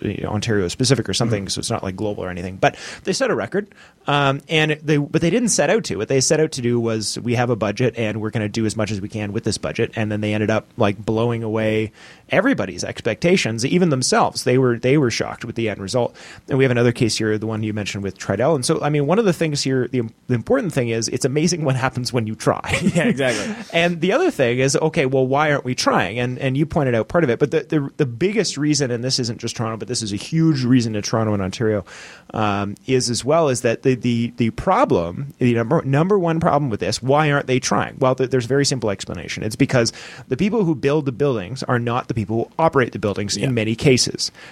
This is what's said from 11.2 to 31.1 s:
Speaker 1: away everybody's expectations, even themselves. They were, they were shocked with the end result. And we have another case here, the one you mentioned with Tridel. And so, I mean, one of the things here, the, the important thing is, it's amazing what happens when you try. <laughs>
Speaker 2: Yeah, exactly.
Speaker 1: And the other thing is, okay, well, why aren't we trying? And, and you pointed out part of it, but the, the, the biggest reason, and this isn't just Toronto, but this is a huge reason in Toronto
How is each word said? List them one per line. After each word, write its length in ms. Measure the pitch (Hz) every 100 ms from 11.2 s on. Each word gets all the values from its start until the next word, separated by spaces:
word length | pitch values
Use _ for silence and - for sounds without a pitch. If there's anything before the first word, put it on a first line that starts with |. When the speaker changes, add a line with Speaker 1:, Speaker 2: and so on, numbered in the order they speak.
| 120 117
Speaker 1:
away 500 | 110 110 110 110 110 - - - -
everybody's 540 | 143 240 160 95 87
expectations, 800 | 92 - 117 110 175 185 113 113 131
even 240 | 175 180
themselves. 540 | 131 127 226 131 -
They 140 | 127 127
were, 200 | 127 117
they 200 | 123 151
were 120 | 123
shocked 320 | - 107 - 117
with 100 | 113
the 140 | 110
end 100 | 95
result. 360 | 95 123 120 - - - -
And 80 | 135
we 60 |
have 80 | 131
another 200 | 117 120
case 260 | 117 113 -
here, 200 | 110 107
the 100 | 110
one 160 | 110
you 100 | 110
mentioned 300 | 104 98 101
with 140 | 98 -
Tridel. 380 | - 98 135 147
And 100 | 123
so, 160 | -
I 80 | 147
mean, 160 | 147 139
one 140 | 202
of 60 | 214
the 80 |
things 280 | - 165 143
here, 240 | 135 131 120
the, 120 | 127 113 - -
the 60 |
important 400 | 120 - 262 196
thing 160 | 139 120
is, 180 | 113 110
it's 160 | 123 135
amazing 380 | 151 170 175
what 120 | 151 127
happens 360 | 131 123 123
when 140 | 123 107
you 80 | 107
try. 240 | 143 - - 131
<laughs> 100 | 180
Speaker 2:
Yeah, 120 | 170 226
exactly. 500 | 131 127 107 101 208 208
Speaker 1:
And 280 | 165 175 170
the 100 | 180
other 200 | 254 359
thing 280 | - 120 127
is, 160 | 135 156
okay, 300 | 156 170 131
well, 200 | 135 127
why 260 | 135 151
aren't 120 | 143
we 120 | 127 123
trying? 440 | 277 214 92 117
And, 180 | 123 127
and 180 | 135 135
you 80 | 156
pointed 280 | 170 131 117
out 120 | 104
part 160 | 175
of 60 | 143
it, 100 | 113
but 120 | 147
the, 100 | 156
the, 280 | - 156 139 -
the 80 | 139
biggest 520 | 113 185 214 170 -
reason, 340 | 151 143 131
and 100 | 120
this 140 | 127 131
isn't 200 | 117 113
just 160 | 117 -
Toronto, 220 | 113 113
but 100 | 113
this 140 | 117
is 100 | 110
a 60 | 101
huge 460 | - 165 160 135 123
reason 300 | 131 117 107
in 60 |
Toronto 320 | -